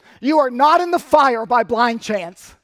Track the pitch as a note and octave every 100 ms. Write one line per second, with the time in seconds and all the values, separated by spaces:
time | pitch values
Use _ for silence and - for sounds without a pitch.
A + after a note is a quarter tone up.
0 | _ _ B3+ D#4 C4 A#3+ D4 E4+ F4 F4
1 | - D4+ C#4 A#3 G#3+ A#3+ A3 A3+ A#3+ A#3
2 | - G#3 E3+ F#3+ - _